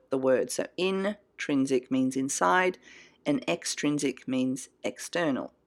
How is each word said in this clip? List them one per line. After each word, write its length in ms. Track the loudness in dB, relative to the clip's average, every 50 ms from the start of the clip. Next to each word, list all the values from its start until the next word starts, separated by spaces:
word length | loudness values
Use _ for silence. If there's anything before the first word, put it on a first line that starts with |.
| _ -4
the 80 | -2 0
word. 340 | 2 4 4 4 2 -2
So 160 | -4 -6 -6 -6 -4
intrinsic 1120 | -2 -2 0 0 0 -2 -2 -4 -6 _ _ _ -10 -4 0 0 2 2 2 2 0 0 0
means 240 | 0 2 2 2 0
inside, 640 | -2 -2 -2 0 2 2 4 4 4 4 2 0 -4 -12 -20 -20 -20 -20 -20 _ _ -2
and 180 | 0 0 0 0 -2
extrinsic 800 | -4 -2 -2 -6 -6 -2 0 0 0 0 0 -2 -4 -4 -6 -4
means 400 | -2 0 0 0 -2 -4 -8 -14 _ _ -8
external. 680 | -8 -8 -8 -10 -6 -2 -2 0 0 0 -2 -4 -8 _ _ _